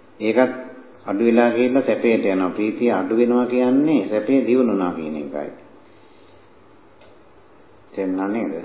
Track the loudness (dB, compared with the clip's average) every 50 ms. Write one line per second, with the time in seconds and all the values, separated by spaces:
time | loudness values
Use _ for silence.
0 | -20 -20 -14 -6 -4 0 2 2 2 2 0 -8 -14 -16 -18 -20 -20 -20 -20 -16
1 | -8 -6 -2 2 2 4 6 6 4 4 2 2 0 2 2 0 2 0 -2 0
2 | 2 2 2 2 2 0 0 0 0 -2 -2 -2 -4 -4 -2 -2 0 0 0 0
3 | -2 0 2 2 2 2 2 2 0 0 0 0 2 2 2 2 2 2 0 0
4 | 0 0 -2 -2 0 2 2 2 2 2 2 2 2 2 0 0 -2 -2 -4 -6
5 | -8 -8 -8 -8 -8 -8 -10 -10 -10 -10 -14 -16 -20 -20 -20 -20 -20 -20 -20 -20
6 | -20 -20 -20 -20 -20 -20 -20 -20 -20 -20 -20 -20 -20 -20 -20 -20 -20 -20 -20 -20
7 | -20 -20 -20 -20 -20 -20 -20 -20 -20 -20 -20 -20 -20 -20 -20 -20 -20 -14 -8 -6
8 | -4 -4 -2 -4 -4 -4 -4 -4 -4 -6 -6 -8